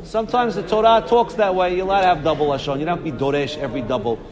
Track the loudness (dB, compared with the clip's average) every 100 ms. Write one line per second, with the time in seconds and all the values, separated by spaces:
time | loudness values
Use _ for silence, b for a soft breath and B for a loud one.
0 | -4 -4 0 0 0 -4 0 4 6 4
1 | 4 2 2 0 0 2 0 0 0 2
2 | 4 2 0 0 0 0 -2 -4 -2 -4
3 | -6 -2 0 0 -2 -6 -6 -6 -4 -2
4 | -2 -4 -6